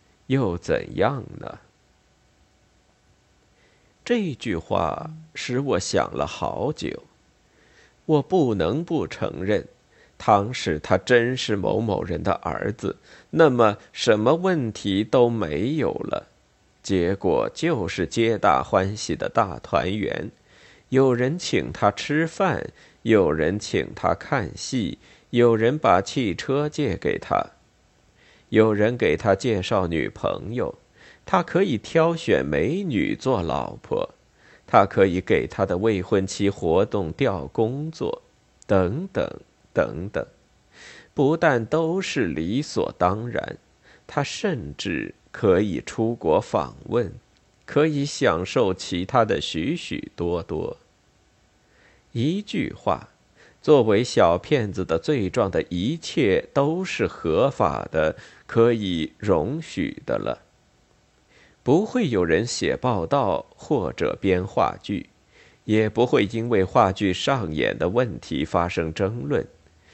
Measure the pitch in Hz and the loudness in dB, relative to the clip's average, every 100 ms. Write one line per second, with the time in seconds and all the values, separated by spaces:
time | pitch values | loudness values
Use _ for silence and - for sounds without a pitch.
0 | _ _ - 131 107 87 - 64 50 - | _ _ -4 -2 0 -4 -2 -2 -2 0
1 | 107 139 - - - - _ _ _ _ | 0 -2 -8 -14 -14 -16 _ _ _ _
2 | _ _ _ _ _ _ _ _ _ _ | _ _ _ _ _ _ _ _ _ _
3 | _ _ _ _ _ _ _ _ _ _ | _ _ _ _ _ _ _ _ _ _
4 | - 240 190 131 123 82 - 95 82 - | -2 0 -2 -4 -4 -4 -2 -2 0 -4
5 | 160 - - - - 123 143 104 - 92 | -10 -14 -16 -12 -6 -4 -2 -2 0 0
6 | 50 65 73 - 50 - 123 156 - - | 0 -2 -6 -4 -6 -4 -4 -4 -8 -8
7 | - _ _ _ _ _ _ _ _ _ | -14 _ _ _ _ _ _ _ _ _
8 | - 151 - 185 131 101 80 135 175 160 | 0 0 2 2 2 2 0 0 -2 -2
9 | 82 - - - 95 104 - _ _ _ | -4 -4 -6 -4 0 -2 -2 _ _ _
10 | _ - - 101 104 127 - 76 - 95 | _ -4 4 4 2 -4 -4 -4 0 -2
11 | - 123 117 127 - 101 101 101 113 - | 4 2 2 -2 -4 -2 -2 -2 0 -2
12 | 87 82 95 - 85 64 - - 101 - | -2 -4 -2 -2 -2 -4 -4 -4 -6 -8
13 | - - _ 156 156 123 110 101 - - | -12 -20 _ 4 4 6 4 2 -8 -4
14 | - 107 113 165 185 170 117 - 101 98 | 2 2 4 2 2 0 -2 -4 -2 0
15 | 110 135 120 117 85 76 117 156 95 - | 2 4 4 2 -2 -2 -2 -2 -2 -4
16 | - - - _ _ _ _ _ - 95 | -6 -8 -8 _ _ _ _ _ -2 0
17 | 85 98 92 67 53 - 160 139 82 - | 2 0 0 0 0 -2 -2 -2 -2 -4
18 | 82 - 113 104 101 65 - 98 95 104 | -2 0 0 2 2 2 2 0 0 -4
19 | - 78 95 113 101 64 - 82 85 107 | -6 -4 -2 0 -2 -4 -2 -2 0 -2
20 | - - - - _ _ - - - 131 | -4 -4 -8 -14 _ _ -20 -20 -2 2
21 | 135 120 127 175 - 101 64 - 104 - | 4 4 0 -2 -2 -2 -2 0 0 0
22 | - 147 160 - 190 117 - - - _ | -2 -2 -2 0 0 0 -6 -12 -20 _
23 | 113 107 85 78 78 101 - 95 58 - | 2 4 4 2 0 -2 -2 -2 -2 -2
24 | 85 85 - 139 87 - - 131 85 - | -2 -2 -2 -4 -4 -8 -8 -4 -4 -6
25 | - - _ 120 120 113 113 151 113 92 | -16 -20 _ 4 4 6 2 2 4 4
26 | 98 139 110 82 - 135 151 156 135 90 | 2 -2 -2 -2 -2 -2 -2 -2 -2 -2
27 | - - - - - - _ _ _ _ | -2 -4 -2 -2 -2 -10 _ _ _ _
28 | _ _ _ _ _ 110 110 104 107 120 | _ _ _ _ _ 4 4 4 2 2
29 | 95 78 110 95 127 101 90 107 87 82 | 2 2 2 2 2 -2 0 0 0 -2
30 | 52 - - 50 98 120 87 - _ _ | -4 -4 -4 -4 -6 -6 -6 -8 _ _
31 | - - - 190 170 175 196 113 - 165 | -20 -20 -2 0 2 0 2 0 0 2
32 | 160 165 - 78 69 71 95 180 190 107 | 2 0 0 0 2 0 0 -2 -2 -2
33 | 55 55 131 113 82 69 50 - - - | -2 -2 -2 0 0 -4 -6 -10 -6 -4
34 | - - _ _ _ - - 113 98 - | -4 -10 _ _ _ -20 2 4 6 6
35 | 98 90 - 87 58 - 95 90 113 98 | 4 4 2 0 0 -2 -2 0 0 0
36 | 90 101 95 - 101 - 85 82 110 104 | 0 0 0 0 -2 0 2 2 2 0
37 | 82 - 131 92 67 - 113 135 160 - | -4 -2 -2 -2 -4 -2 -2 -2 -8 -6
38 | - - - _ _ _ - 98 90 95 | -6 -6 -12 _ _ _ 0 2 2 -2
39 | 95 107 71 - - _ _ - 62 67 | -6 -4 -6 -6 -18 _ _ -2 -2 -2
40 | 98 - - _ _ _ _ - - - | -8 -6 -8 _ _ _ _ -20 -20 -20
41 | - - 135 165 165 123 110 156 160 185 | -8 0 2 2 2 2 0 0 0 -2
42 | 185 147 95 69 82 123 147 110 - - | -4 -2 -2 -2 -2 -4 -4 -4 -4 0
43 | 87 104 120 67 - - _ _ _ - | 0 0 -4 -6 -6 -10 _ _ _ -20
44 | - - 139 - 214 135 73 73 98 76 | -10 -4 -4 -4 -4 -4 -6 -8 -6 -4
45 | 50 - _ - 104 90 104 69 - - | -6 -12 _ 0 4 4 2 -2 -6 -2
46 | 113 120 82 82 - 107 65 - - 117 | -2 0 2 2 2 -2 -4 -8 -6 -4
47 | 92 - - _ _ _ - 143 160 147 | -4 -8 -20 _ _ _ -4 0 2 0
48 | 143 - 123 82 92 139 101 92 - 87 | -4 0 0 0 0 0 0 0 -4 -6
49 | 95 123 107 76 - 78 104 175 - - | 0 2 2 0 -4 -4 -4 -4 -6 -10
50 | - - 87 85 82 80 - - _ _ | -10 -6 -4 -4 -4 -6 -6 -10 _ _
51 | _ _ _ _ _ _ _ _ _ _ | _ _ _ _ _ _ _ _ _ _
52 | _ 117 135 196 202 202 78 - - 85 | _ -4 -2 -2 -4 -6 -6 -4 -2 -2
53 | - _ _ _ - _ - 147 110 104 | -4 _ _ _ -20 _ 4 6 6 4
54 | 120 123 87 87 - 143 104 92 85 80 | 2 4 4 4 0 -2 0 -4 -2 -2
55 | - 143 92 123 98 85 - 90 107 165 | 0 0 0 0 0 0 -2 -2 -2 -4
56 | - - 113 92 - 143 143 170 185 - | -6 0 2 2 2 0 0 0 -4 -2
57 | 95 - 82 82 135 - 85 60 50 78 | -4 -2 0 2 2 2 0 -2 -4 0
58 | 78 - - - - 117 117 117 98 85 | 0 -2 -10 -20 -2 4 4 4 0 -2
59 | 76 - 101 85 87 156 156 - 71 - | -4 -4 2 2 2 -4 -8 -4 -4 -4
60 | - 53 50 - _ _ _ _ _ _ | -4 -4 -4 -6 _ _ _ _ _ _
61 | _ _ _ _ _ _ - 156 214 247 | _ _ _ _ _ _ 2 2 2 0
62 | 180 104 85 82 123 - 82 65 123 104 | 2 2 4 4 2 -2 -2 0 0 -2
63 | 82 139 107 82 - - - 143 78 - | 0 0 2 -2 -4 -12 -4 -2 -2 -2
64 | 71 - 95 90 95 - 98 - - 98 | -4 0 0 2 0 0 0 -2 -6 -8
65 | - _ _ _ - _ - 107 107 120 | -8 _ _ _ -20 _ -2 0 2 2
66 | 123 131 104 113 120 110 92 127 98 95 | 2 2 0 -2 0 0 2 4 4 2
67 | 101 90 - 135 90 78 55 50 85 113 | 0 0 0 -2 -2 -2 -2 0 0 0
68 | 123 71 - 69 78 92 87 - 82 80 | -2 -4 -6 -4 0 0 0 -2 -4 -2
69 | 98 120 139 131 - _ _ _ _ | -2 -4 -4 -4 -4 _ _ _ _